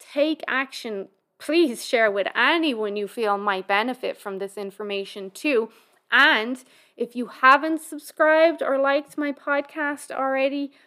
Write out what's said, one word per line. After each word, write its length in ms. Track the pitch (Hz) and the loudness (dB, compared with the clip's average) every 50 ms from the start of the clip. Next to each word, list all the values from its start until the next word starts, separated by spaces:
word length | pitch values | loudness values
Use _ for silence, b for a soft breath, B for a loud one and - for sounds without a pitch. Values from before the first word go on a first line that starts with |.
Take 420 | - - - 294 285 311 320 311 - - | -20 -6 -2 0 0 0 0 -4 -4 -4
action. 600 | 240 262 269 262 - - - 233 214 196 196 - _ _ _ _ _ _ | -4 -4 -4 -6 -10 -12 -10 -10 -10 -10 -10 -14 _ _ _ _ _ _
Please 460 | - - 302 339 339 269 233 - - | -6 0 2 2 2 2 0 -6 -4
share 260 | - - 233 226 214 | -2 2 2 4 2
with 160 | 196 202 190 - - | 2 0 -2 -2 0
anyone 640 | 220 240 277 320 339 320 302 247 220 214 208 202 | 2 2 4 4 2 2 0 0 -2 -4 -4 -4
you 100 | 208 202 | -4 -6
feel 320 | 196 - 240 226 208 202 202 | -6 -4 -4 -2 0 0 0
might 300 | 202 208 196 190 190 196 | 0 -2 -2 -2 0 0
benefit 480 | 196 202 220 254 247 - - - - | 0 2 2 0 -4 -6 -6 -8 -8
from 220 | - - 208 196 190 | -8 -10 -10 -8 -8
this 180 | 196 196 - | -8 -10 -10
information 760 | 214 202 196 190 - 214 208 202 196 196 196 - 208 190 190 | -10 -12 -12 -10 -10 -8 -6 -6 -6 -8 -8 -12 -14 -14 -14
too. 400 | 190 - - 302 277 220 233 226 b b b b b b _ _ | -12 -6 -2 0 0 0 0 -2 b b b b b b _ _
And 540 | 226 247 277 311 302 220 214 240 262 254 - b b b b b b | 4 6 6 6 4 2 0 -4 -6 -10 -12 b b b b b b
if 180 | - 240 240 - | -8 -8 -6 -6
you 120 | 247 240 | -8 -8
haven't 560 | - - - 254 262 269 285 294 320 320 302 | -8 -4 4 6 6 6 6 4 -2 -4 -6
subscribed 800 | - - 311 294 - - - - 311 311 311 320 320 339 320 311 | -6 -12 -14 -14 -16 -10 -2 2 4 4 6 6 6 4 4 0
or 160 | - - 269 269 | -2 -2 0 0
liked 400 | 269 277 277 302 294 - - - | 2 2 0 0 -2 -6 -6 -6
my 140 | 294 285 | -4 -4
podcast 800 | 277 - - 302 285 285 285 - - 311 302 285 294 269 - - | -6 -6 -4 -2 -2 -2 -4 -6 -8 -6 -6 -6 -6 -8 -10 -10
already, 600 | - - 262 269 269 269 269 277 277 285 285 277 b b b | -6 -4 -2 -2 0 0 0 -2 -2 -4 -6 -8 b b b